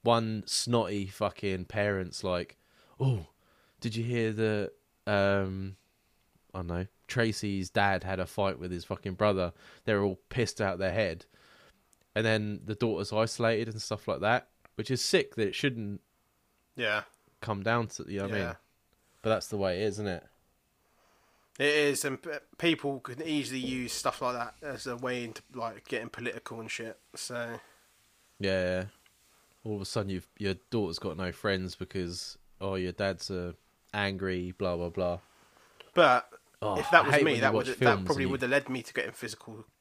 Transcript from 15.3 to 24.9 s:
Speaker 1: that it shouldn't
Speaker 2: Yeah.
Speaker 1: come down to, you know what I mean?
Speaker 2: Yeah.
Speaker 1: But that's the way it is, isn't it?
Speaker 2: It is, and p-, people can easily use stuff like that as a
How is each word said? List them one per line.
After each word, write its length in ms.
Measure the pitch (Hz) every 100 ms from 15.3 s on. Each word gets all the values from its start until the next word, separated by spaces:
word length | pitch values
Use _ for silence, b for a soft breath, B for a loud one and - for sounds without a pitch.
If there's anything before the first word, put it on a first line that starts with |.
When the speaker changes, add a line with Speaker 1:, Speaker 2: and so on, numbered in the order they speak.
Speaker 1:
that 140 | - 101
it 60 | -
shouldn't 440 | 143 117 104 101 _ _ _ _ _ _ _ -
Speaker 2:
Yeah. 260 | 113 104 - _ _ _
Speaker 1:
come 240 | - 101
down 240 | 104 120 113
to, 160 | - -
you 120 | 98
know 60 | 98
what 40 |
I 40 |
mean? 80 | 104 90
Speaker 2:
Yeah. 80 | - _ _ _ _ _ _
Speaker 1:
But 80 | 113
that's 180 | 107 -
the 80 | 104
way 240 | 95 90
it 40 | 107
is, 80 |
isn't 120 | 101 104
it? 180 | 87 - _ _ _ _ _ b b b b b b b -
Speaker 2:
It 80 | 143
is, 300 | 151 147 139
and 160 | 143 131
p-, 80 | 165 147 _ -
people 420 | 170 160 143 135
can 220 | - 123
easily 380 | 160 151 120 131
use 320 | 127 131 120
stuff 280 | - 135 -
like 120 | 127 123
that 180 | 117 -
as 240 | 151 120
a 100 | 135